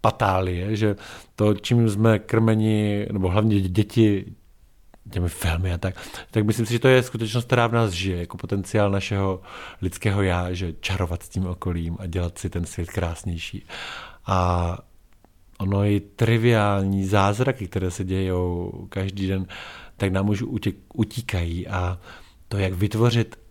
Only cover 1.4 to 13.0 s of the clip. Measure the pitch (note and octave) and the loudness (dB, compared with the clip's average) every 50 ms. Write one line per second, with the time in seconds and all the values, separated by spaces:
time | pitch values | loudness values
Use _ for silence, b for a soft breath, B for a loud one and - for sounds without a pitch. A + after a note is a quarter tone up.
1.4 | G#2+ G#2+ G#2 F#2+ - - B2+ A#2+ A#2 A2+ G2+ G2 A2 A2+ A2 G#2 - - - A2+ | 2 2 2 2 0 2 4 4 4 4 4 4 4 4 4 4 2 0 2 2
2.4 | A2 A2+ A2 A2 A2 A2 A2 G#2+ G#2+ G#2 G#2 G2+ G#2 - - G2+ F#2 F2+ F2+ G#2 | 4 4 4 4 4 2 2 2 2 2 0 -2 -4 -4 -2 0 0 2 2 4
3.4 | G#2+ A2+ G#2 G2+ F#2+ F#2+ F#2 G#2+ G#2 - - A#2+ A2+ G#2+ G2+ G2 F#2 - - - | 4 4 4 2 2 2 2 0 0 0 4 4 4 6 4 2 -2 -8 -16 -20
4.4 | _ - _ - - _ _ _ - - - - - - - F#2 F2+ F2 - - | _ -20 _ -20 -20 _ _ _ -20 -20 -20 -20 -20 -8 -4 -2 -2 -2 -2 -2
5.4 | - E2+ E2 E2+ F#2 F2+ F2 E2+ - F#2+ F#2 B B B B B B B - A2+ | -2 -2 0 0 0 -2 -2 -2 -4 -4 -6 B B B B B B B 0 0
6.4 | G#2+ G#2 A2 A#2 A#2 G#2 A#2 A#2 - C3 C3 B2+ B2 B2+ - A2+ A2+ A2 G#2+ B2 | 2 2 2 0 0 -2 -2 4 6 6 6 6 4 2 -4 -6 -6 -2 -2 -2
7.4 | A#2+ - - A#2+ A#2 A#2 A2+ A#2 A#2 G#2+ F2+ E2+ F#2 G2 F2+ F2 F2 E2+ - F#2+ | 0 2 2 2 2 4 4 2 2 2 0 -2 -2 -2 -2 -2 -4 -8 -8 -12
8.4 | - - - G2+ F#2 - - A2 G#2 G2+ G2 G2+ G2 - G#2 G2 G2 G2 F#2+ F#2 | -6 -4 -4 -4 -4 0 2 2 2 4 2 0 -2 -2 -2 0 0 0 -2 -4
9.4 | B B B B B B B B - F#2 - - - A2 G2 G2+ G2 F#2+ F2+ F2 | B B B B B B B B -6 -6 -6 -2 -2 0 2 2 2 2 2 0
10.4 | F2+ F2+ F2+ F2+ F#2+ E2+ D#2+ - - - G2 F#2+ F#2+ D#2+ E2+ E2 - - - F#2+ | 0 -2 -4 -4 -4 -6 -6 -6 -6 -4 -2 -2 -2 -2 -2 -6 -8 -6 -4 -4
11.4 | F#2 F2+ F2 - - F#2 F2 E2+ E2 E2 E2+ - G2 F#2 E2 F2+ F2 F2 - - | -2 -2 -4 -4 -4 -4 -2 -2 -2 -4 -6 -6 -6 -4 -4 -2 -2 -2 -4 -6
12.4 | - F2 - F2 E2+ - - - F2 - - - | -8 -6 -4 -4 -6 -6 -6 -8 -8 -6 -4 -4